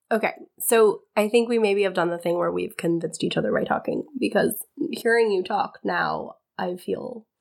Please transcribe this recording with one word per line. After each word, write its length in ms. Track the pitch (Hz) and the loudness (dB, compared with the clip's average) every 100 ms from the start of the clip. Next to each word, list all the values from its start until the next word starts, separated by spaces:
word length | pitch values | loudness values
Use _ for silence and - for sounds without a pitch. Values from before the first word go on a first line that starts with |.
| _ | _
Okay. 220 | 220 214 - - _ | -2 -2 -6 -18 _
So 440 | - 226 214 - - 214 | 2 4 4 2 -4 -2
I 120 | 208 | 2
think 200 | 240 233 | 4 4
we 100 | 233 | 2
maybe 240 | 208 196 | 4 2
have 120 | 196 | 2
done 160 | 185 170 | 2 0
the 80 | 170 | 0
thing 180 | 170 175 | -2 0
where 140 | 170 | 0
we've 240 | 180 180 - | -2 -4 -2
convinced 460 | 170 170 160 - | 0 0 -2 -4
each 120 | 175 - | -2 0
other 160 | 214 | 0
by 120 | 214 | 0
talking, 400 | - - - 359 - 262 | 0 -2 -2 -6 -6 -4
because 460 | - 208 - - - - - | 0 2 0 -2 -12 -8 -6
hearing 400 | 226 226 233 226 | -2 2 2 4
you 120 | 190 | 0
talk 360 | - 202 - - | 0 -2 -4 -4
now, 520 | 196 175 160 156 - - _ - | -4 -2 -2 -4 -8 -14 _ -8
I 180 | 180 180 | -6 -6
feel 500 | - 190 - 226 - _ | -6 -6 -6 -12 -16 _